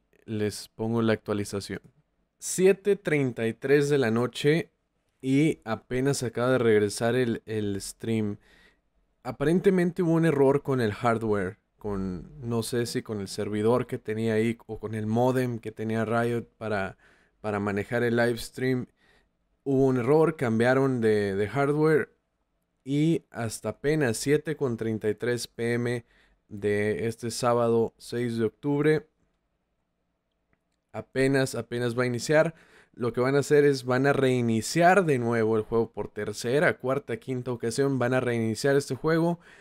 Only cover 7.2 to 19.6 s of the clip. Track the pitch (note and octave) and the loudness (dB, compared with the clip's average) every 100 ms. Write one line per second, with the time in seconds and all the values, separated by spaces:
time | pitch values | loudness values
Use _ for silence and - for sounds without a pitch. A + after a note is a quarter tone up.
7.2 | A#2+ A2 - A2 G#2 G2 - - A2+ A2 | 0 -2 -4 -4 -4 -4 -8 -10 -4 -2
8.2 | G#2 G#2 _ _ _ _ _ _ _ _ | -2 -6 _ _ _ _ _ _ _ _
9.2 | B2+ A#2 D3 F3+ G3 F#3 F3 - E3 E3 | -12 -4 0 2 4 2 2 0 2 2
10.2 | E3 C#3 C3+ C#3 - C3 A2 G2+ A#2+ A2+ | 4 4 4 4 0 0 0 0 0 0
11.2 | A2 G2+ F#2 - _ _ G#2+ G2 F#2+ F2 | 0 -2 -2 -8 _ _ -8 -6 -6 -8
12.2 | - D3 A#2 A#2 A2+ A#2+ A#2 B2+ - G#2+ | -12 -12 -6 -4 -2 -4 -4 -6 -6 -8
13.2 | G2 - G2+ G#2+ A2 B2 B2+ B2+ - A2 | -8 -6 -4 0 2 2 0 -8 -6 -4
14.2 | A2+ A2 A#2 A2+ - A2 G#2 A2 G#2+ A2+ | 0 0 0 -2 -8 -12 -8 -6 -2 0
15.2 | B2+ B2+ B2 A2+ G#2+ G#2+ A2 A2+ A2 A#2 | 2 0 -2 -6 -10 -8 -4 -4 -2 -2
16.2 | A#2 A#2 - - A2 G#2 F#2+ - _ _ | -2 -4 -6 -10 -6 -4 -4 -10 _ _
17.2 | _ _ G#2+ G2+ G#2 G2+ G2 A#2+ A#2+ A#2 | _ _ -6 -2 -2 -2 -2 -2 0 2
18.2 | A#2+ A2+ - - B2+ B2+ - _ _ _ | 0 -2 -8 -6 -2 -2 -4 _ _ _
19.2 | _ _ _ _ | _ _ _ _